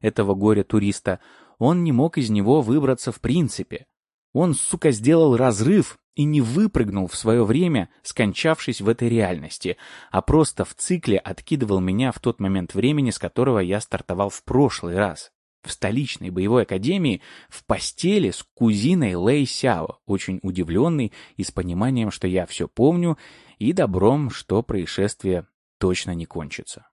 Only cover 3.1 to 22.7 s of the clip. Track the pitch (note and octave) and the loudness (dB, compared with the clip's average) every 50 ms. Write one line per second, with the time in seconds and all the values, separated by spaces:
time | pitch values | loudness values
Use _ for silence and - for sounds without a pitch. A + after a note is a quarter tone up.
3.1 | A2+ - - A#2 C3 F3+ E3 A#2 - - - _ - - - _ _ _ _ _ | -8 -6 -4 0 0 2 0 0 -2 -6 -10 _ -12 -16 -16 _ _ _ _ _
4.1 | _ _ _ _ _ B2 E3+ F3+ C#3+ - - - - F3 - D#3+ B2+ G#2 G#2+ C3 | _ _ _ _ _ 0 0 2 0 -2 -2 -6 -6 0 2 2 2 2 4 4
5.1 | D#3+ E3 E3 D3 B2 A#2 C3 C3 A2 G2 A2 C#3 G3+ G#3 C#3+ - - _ _ _ | 6 6 6 6 6 4 4 2 2 2 2 4 4 4 2 0 -4 _ _ _
6.1 | _ - D3 D3+ D3+ D3 B2+ A2 B2 E3 G#3+ G#3+ - C#3 A#2 G#2 G2 G2+ F#2+ F2 | _ -2 0 2 2 2 2 2 2 2 2 2 2 0 0 0 0 -2 -4 -4
7.1 | - - - A2 A2+ A#2+ A2+ G2+ A2+ D3 F#3 F3 D#3 A#2 F2+ - _ _ _ - | -6 -4 0 2 4 4 4 2 2 2 2 2 2 0 -2 -4 _ _ _ -14
8.1 | - - A#2 G#2 - - - E3 D#3+ - - - A#2 - G2+ G#2 A2+ - A#2+ A#2 | -4 -2 -2 -2 0 -2 0 0 0 0 -2 -8 -6 -2 0 0 0 2 0 0
9.1 | A#2 A2+ G#2+ F2+ F2+ D#2 C#2+ D#2+ - - - F#2 E2+ _ - - - - - - | 2 2 0 0 -2 -6 -8 -12 -14 -8 -6 -6 -6 _ -10 -20 -20 -20 -18 -2
10.1 | - F#2+ - - C#3 D#3 D#3 - - - F#2+ - - _ - - F3+ F3 - - | -2 -2 0 4 4 4 4 2 0 -6 -6 -6 -6 _ -4 -2 -2 -2 0 0
11.1 | G2+ F#2+ - - F#2+ - - - D#3+ D3+ C3 G#2 G2+ F#2 F#2 F#2 F#2+ G#2 C3 C3 | 0 0 0 -4 -12 -12 -6 -4 -2 -2 0 0 0 0 2 0 0 0 0 -2
12.1 | A2+ - - B2 A2+ - G2+ F#2+ G2 F#2+ F2+ E2+ - F#2+ A2 C3 D3+ D3+ C#3 A#2+ | -2 -2 -4 -4 -2 0 -2 0 0 0 -2 -4 -4 0 0 2 2 2 0 0
13.1 | G2+ - - - _ - B2 C3+ B2 G#2+ F#2 F2+ F#2+ G#2 A2 - - F#2 - - | -2 -4 -6 -6 _ 0 0 2 2 2 0 0 -2 -4 -4 -6 -8 -10 -6 -6
14.1 | F#2 F2+ G2+ G2+ - - _ - B2 B2+ C#3+ B2 - - - F2 F2 F#2+ F2+ F2 | -4 -2 -2 -4 -4 -10 _ -2 2 2 2 2 0 -4 -8 -4 -2 0 0 -2
15.1 | E2 - - - _ _ _ _ _ _ _ - - - - G2 G#2 C3 D3 B2 | -2 -8 -16 -20 _ _ _ _ _ _ _ -14 -10 -6 -4 -2 -2 -2 -4 -4
16.1 | - - F#2+ F#2 F2+ F2+ F#2+ G2+ A#2 B2+ G#2 - - F#2+ G2+ C3 F#3 G3+ F3 C#3 | -8 -10 -10 -8 -4 -2 0 2 2 2 2 0 -2 -4 -2 -2 -2 0 0 0
17.1 | G2+ E2+ - - - - - _ - - _ _ A2 E2+ - - - - - F3 | -2 -2 -6 -16 -20 -20 -20 _ -20 -20 _ _ -6 -6 -6 -10 -10 -4 0 0
18.1 | G#3 G#3 E3 F#2+ F2 - - _ _ _ A#2+ A2+ G#2+ G2+ G#2 D3+ F#3 F#3 D3 G#2 | 2 2 2 0 -2 -6 -14 _ _ _ 2 2 2 2 2 2 2 2 2 0
19.1 | F2+ F2 F2 G#2+ C#3 D3 C#3 B2 - - - C3 A2 E2+ D#2+ - - _ _ - | 0 0 0 2 2 2 0 -2 -4 -2 0 0 0 0 -4 -8 -10 _ _ -4
20.1 | G2+ F#2+ - - F#2 F#2 - G2 F2+ F#2 F2 D#2+ E2 F#2+ C3 E3+ E3+ D3 B2 G#2 | -4 -4 -4 -6 -8 -6 -6 -6 -4 -4 -4 -2 0 0 2 2 0 -2 -4 -4
21.1 | - - - - _ - F#2+ - - - F2+ F2+ E2+ F2+ G#2 B2+ C3+ B2 A2 G#2 | -6 -12 -20 -20 _ -10 -10 -8 -6 -6 -6 -4 -4 -2 -2 0 0 0 -2 -4
22.1 | - - - F#2 F2+ F#2 F2 - - - E2+ - | -4 -4 -4 -2 -2 -2 -2 -4 -6 -8 -8 -8